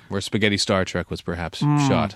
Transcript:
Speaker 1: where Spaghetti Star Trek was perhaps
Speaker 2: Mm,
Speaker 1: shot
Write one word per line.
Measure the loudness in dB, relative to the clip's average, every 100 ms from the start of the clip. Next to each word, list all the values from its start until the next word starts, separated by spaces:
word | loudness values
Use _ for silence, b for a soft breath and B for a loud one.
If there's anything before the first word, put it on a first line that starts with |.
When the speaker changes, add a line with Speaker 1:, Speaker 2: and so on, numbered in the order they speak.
| -4
Speaker 1:
where | -6
Spaghetti | -2 2 2 2
Star | 2 0 0
Trek | -4 -6
was | -8
perhaps | -6 -6 -6 -2
Speaker 2:
Mm, | 0 2 2
Speaker 1:
shot | 2 0